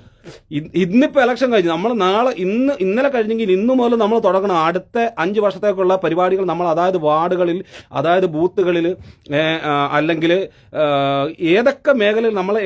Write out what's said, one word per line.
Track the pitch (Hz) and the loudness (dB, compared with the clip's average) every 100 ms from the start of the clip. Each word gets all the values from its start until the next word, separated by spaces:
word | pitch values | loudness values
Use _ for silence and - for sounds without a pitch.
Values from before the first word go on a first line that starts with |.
| - _ - - _ 151 | -20 _ -20 -20 _ -10
ഇ-, | 156 165 | -4 -2
ഇന്നിപ്പോ | 190 226 294 277 | 2 2 2 2
ഇലക്ഷൻ | 254 247 254 | 0 0 2
കഴിഞ്ഞ് | 220 170 | 2 2
നമ്മൾ | 165 214 240 | 0 -2 0
നാളെ | 185 202 254 233 | 0 2 0 -2
ഇന്ന് | 185 220 269 277 | -2 0 0 0
ഇന്നലെ | 185 220 277 254 | -2 0 0 0
കഴിഞ്ഞെങ്കിൽ | 220 226 214 190 | -2 -2 0 0
ഇന്ന് | 233 262 | 2 2
മുതൽ | 240 233 | 2 2
നമ്മൾ | 208 220 202 | 2 2 2
തുടങ്ങണം. | 190 202 175 160 | 2 0 0 0
അടുത്ത | 175 - 233 233 - | -2 -4 -2 -2 -2
അഞ്ച് | 170 208 | -2 0
വർഷത്തേക്കുള്ള | 208 185 208 190 185 185 | 0 0 -2 0 0 0
പരിപാടികൾ | 170 165 180 190 185 | 0 0 0 0 -2
നമ്മൾ | 165 175 | -2 0
അതായത് | 160 180 185 | 0 0 0
വാർഡുകളിൽ | 151 156 175 185 175 180 - - - 135 | 0 2 0 0 0 -2 -8 -18 -10 -4
അതായത് | 151 190 185 151 | 0 2 0 0
ബൂത്തുകളിൽ, | 180 202 180 170 165 185 - - - 143 | -2 0 0 0 -2 -4 -12 -20 -6 -2
ഏ, | 160 160 147 | 0 -2 -2
ആ, | 143 143 147 | -2 0 0
അല്ലെങ്കിൽ, | 156 160 165 180 190 - _ - | 0 0 0 0 -2 -12 _ -2
ആ, | 151 139 139 139 143 - 160 | 0 0 0 0 -4 -4 0
ഏതൊക്കെ | 190 254 269 302 269 | 2 2 0 0 2
മേഖലയിൽ | 202 220 226 202 | 2 2 0 -2
നമ്മൾ | 185 220 | -2 -2